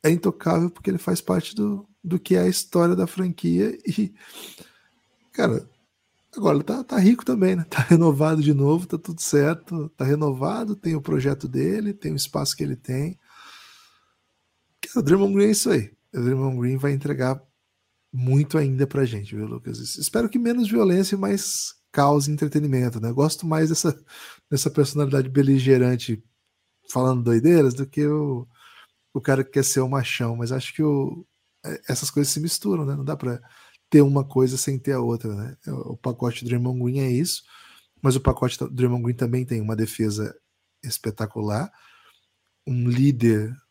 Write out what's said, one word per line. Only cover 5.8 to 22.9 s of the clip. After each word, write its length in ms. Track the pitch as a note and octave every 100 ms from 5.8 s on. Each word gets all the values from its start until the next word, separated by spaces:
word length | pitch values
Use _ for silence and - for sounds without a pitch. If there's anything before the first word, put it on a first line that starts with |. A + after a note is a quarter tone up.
| _ _ _ _ _ -
agora 200 | F#3 D3
ele 80 |
tá, 200 | D3+ A#3+
tá 140 | B3+ C4
rico 260 | F#3+ B3
também, 320 | - B3 F#3 F#3
né? 80 | D#3+
Tá 100 | -
renovado 640 | B2+ E3 E3 C#3 D#3 D#3
de 100 | D3
novo, 340 | C#3+ C#3 E3 F3+
tá 120 | D3+
tudo 220 | - E3
certo, 640 | - D3 C#3+ E3+ - E3+ D3+ _
tá 80 |
renovado, 720 | C3+ D3 D3+ C3 D3 A3 A3+ G3+
tem 180 | E3+
o 60 | D#3+
projeto 480 | C#3 D3+ C3+ C#3 B2+
dele, 460 | C3 D3+ G#3 G#3
tem 180 | G3+ D3+
o 40 | D3
espaço 380 | - - C#3+
que 80 | -
ele 140 | D3 B2+
tem. 420 | - B2+ D3+ F#3 _ - - - - - _ _ _ _ _ _ _ _ _ _
Cara, 180 | - -
o 20 |
Draymond 320 | C#3 F#3 G3+
Green 120 | G3 G#3
é 40 |
isso 200 | G#3 -
aí. 200 | - G#2 _ _
O 60 | C3+
Draymond 380 | A#2+ C3 C3+ B2+
Green 180 | B2 C3
vai 160 | C#3
entregar 500 | C#3 C#3+ C#3 B2+ C3+ _ _ _ _ _ _ _
muito 440 | B2+ B2+ C3+ D3+ D#3+
ainda 280 | C#3 C3 C#3
pra 180 | C#3
gente, 300 | B2+ A2 G2+
viu, 120 | G#2+ A2
Lucas? 320 | A#2+ - A2+ A#2+ -
Espero 320 | - A3 A#3
que 100 | A#3+
menos 320 | A#3 A#3+ G#3+
violência 460 | A3+ G3+ F3+ F#3+ G3+
e 20 |
mais 560 | G3 G3 - - - - _
caos 360 | - C#3+ D3 C#3
e 20 |
entretenimento, 680 | D3+ D3+ D3+ D3 C3 B2